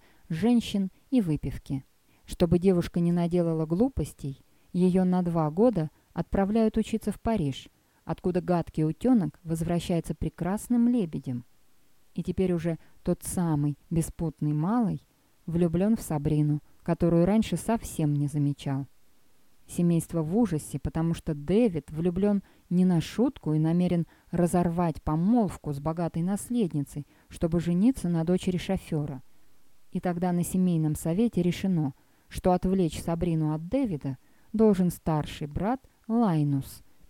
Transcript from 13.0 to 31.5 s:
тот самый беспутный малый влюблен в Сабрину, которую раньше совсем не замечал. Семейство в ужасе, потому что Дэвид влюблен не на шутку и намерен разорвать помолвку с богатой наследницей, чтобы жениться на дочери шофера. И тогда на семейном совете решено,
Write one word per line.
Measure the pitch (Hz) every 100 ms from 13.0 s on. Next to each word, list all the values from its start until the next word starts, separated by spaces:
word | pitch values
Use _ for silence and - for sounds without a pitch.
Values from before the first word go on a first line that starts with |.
тот | - 175
самый | - - 170 147 147 143 -
беспутный | 160 156 - 165 - 151
малый | 151 165 240 208 156 - _ _ _ -
влюблен | 165 175 175 202 226
в |
Сабрину, | - 151 147 151 151 147 - -
которую | - 170 170 170 175
раньше | 220 208 170
совсем | - 226 - - 156
не | 147 143
замечал. | 151 143 139 143 135 135 - - - - - - - -
Семейство | - 175 170 - 170
в | 156 196
ужасе, | 226 160 - 147
потому | - 165 165
что | 165 -
Дэвид | 151 143 196 247 165 -
влюблен | 156 175 175 208 202 - _ -
не | 175 185
на | 170
шутку | - - 262 - 156
и | 156
намерен | 156 175 180 175 160 _ _
разорвать | 170 170 175 175 170 170 147
помолвку | - 156 180 247 196 - 151
с | 139
богатой | 151 160 165 165
наследницей, | 175 202 - 240 180 156 139 147 - _ _
чтобы | - 170 170
жениться | 160 175 220 269 175
на | 170
дочери | 165 180 - 180
шофера. | - 190 - 156 151 143 - - - - - - -
И | 185
тогда | 180 175 180
на | 175
семейном | 170 185 185 165 156 151
совете | 165 175 240 -
решено, | 175